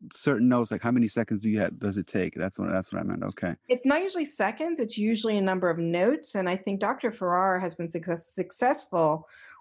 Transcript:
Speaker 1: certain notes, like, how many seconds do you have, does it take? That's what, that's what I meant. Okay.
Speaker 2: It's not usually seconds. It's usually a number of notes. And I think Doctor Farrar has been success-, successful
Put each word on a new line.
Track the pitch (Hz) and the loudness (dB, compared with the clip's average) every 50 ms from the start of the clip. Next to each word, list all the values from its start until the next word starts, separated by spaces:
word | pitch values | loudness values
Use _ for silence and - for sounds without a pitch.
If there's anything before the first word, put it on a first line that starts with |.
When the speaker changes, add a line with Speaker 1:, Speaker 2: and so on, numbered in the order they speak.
| - - - | -10 -4 0
Speaker 1:
certain | - - 147 139 107 120 127 | 2 2 4 4 4 6 6
notes, | 123 123 117 - | 6 4 2 0
like, | 113 101 - | -2 -2 0
how | 120 | 2
many | 123 127 120 107 | 2 4 4 2
seconds | - 120 113 - 113 101 | 2 0 0 0 -2 -2
do | 101 113 | 0 0
you | 107 107 | 2 2
have, | 98 85 - - | 0 0 -2 -4
does | - 101 92 101 | -4 -2 -2 -2
it | 90 | -4
take? | - - 101 92 - - | -2 -2 -2 -2 -2 -2
That's | - 85 95 - - | -4 -4 -4 -4 -4
what, | 95 87 | -4 -2
that's | 87 95 92 - - | 0 -2 -2 -2 -4
what | 92 | -4
I | 87 | -4
meant. | 98 92 - 92 | -4 -4 -4 -6
Okay. | 98 - - - 90 85 - _ - | -6 -6 -4 -6 -6 -6 -6 _ -2
Speaker 2:
It's | 254 247 - | -2 0 2
not | 269 277 320 370 | 2 2 2 0
usually | 392 381 359 302 | -2 -2 -4 -4
seconds. | - - - 202 196 226 - 311 339 339 330 | -2 0 0 0 0 0 -2 -4 -4 -2 -2
It's | 240 214 - 214 | -4 -4 -2 -2
usually | 208 220 233 214 - 226 214 202 | 0 0 0 0 0 0 2 2
a | |
number | 196 190 190 185 185 175 | 2 2 2 2 2 2
of | 165 165 | 2 2
notes. | 170 170 170 175 185 226 285 311 - - - | 0 0 2 2 4 2 2 2 -2 -4 -2
And | 202 185 180 | -2 0 0
I | 180 | -2
think | 190 - 208 196 196 | -2 -2 -4 -2 -2
Doctor | 202 202 262 254 - 233 | -2 -2 -2 -2 -4 -4
Farrar | 214 - 190 175 175 180 185 196 185 180 | -4 -2 -2 0 2 2 2 2 2 0
has | 185 170 165 | -2 -4 -6
been | - 170 165 | -6 -6 -6
success-, | 165 170 165 185 170 170 - - - | -6 -6 -4 -4 -4 -4 -4 -6 -6
successful | - 180 180 - - 247 247 302 294 - - - 180 160 151 151 160 160 - - - - - - - | -6 -6 -4 -2 0 2 2 2 0 -2 -2 0 2 2 2 2 0 -4 -12 -20 -20 -20 -20 -20 -20